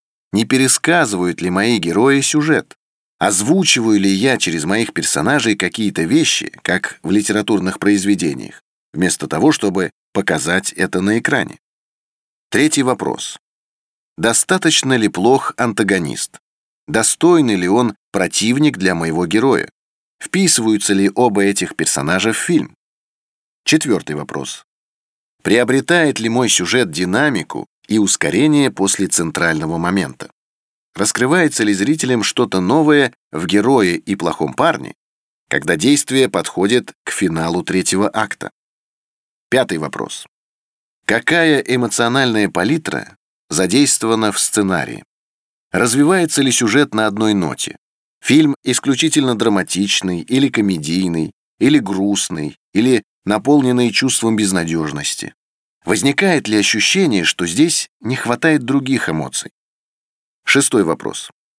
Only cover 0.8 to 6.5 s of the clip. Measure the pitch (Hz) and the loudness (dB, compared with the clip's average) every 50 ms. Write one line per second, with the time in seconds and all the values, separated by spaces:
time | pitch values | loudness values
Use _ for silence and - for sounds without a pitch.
0.8 | - 160 170 175 151 104 101 90 90 90 82 - 82 90 87 98 104 117 120 104 | 0 2 2 2 2 0 -2 -2 -2 -2 -2 -2 -4 -2 0 0 2 2 0 0
1.8 | 82 85 85 101 120 139 139 139 139 - - 151 147 160 147 101 - - - _ | 0 0 0 2 4 4 4 2 2 0 0 0 0 2 0 0 -2 -6 -14 _
2.8 | _ _ _ _ _ _ _ - 85 104 101 90 104 127 170 196 175 143 - 131 | _ _ _ _ _ _ _ -2 -2 0 0 0 0 2 2 2 2 2 0 2
3.8 | 113 113 107 101 95 98 98 95 117 135 127 - - 87 80 80 73 85 101 113 | 2 2 2 4 4 2 2 2 2 2 0 0 -2 -2 -4 -4 -2 -2 0 0
4.8 | 113 - - 82 78 - - 71 76 110 143 143 113 113 101 - 95 90 - - | 0 -2 -4 -4 -4 -2 -2 0 0 2 2 2 2 0 0 0 -2 -4 -2 -2
5.8 | 107 98 - 87 82 85 127 160 156 - - - - - | -4 -2 -2 -2 -2 2 2 2 2 2 -2 -4 -4 -8